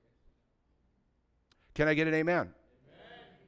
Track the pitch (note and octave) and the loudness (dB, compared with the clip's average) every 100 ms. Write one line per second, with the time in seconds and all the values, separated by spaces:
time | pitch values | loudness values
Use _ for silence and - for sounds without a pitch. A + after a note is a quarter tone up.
0 | _ _ - _ _ _ _ _ _ _ | _ _ -20 _ _ _ _ _ _ _
1 | _ _ _ _ _ _ _ - D3+ D3+ | _ _ _ _ _ _ _ -2 0 2
2 | D#3+ D#3 D#3+ F3 F2+ - _ _ _ - | 2 0 0 -2 -2 -10 _ _ _ -20
3 | - - - - | -20 -20 -20 -20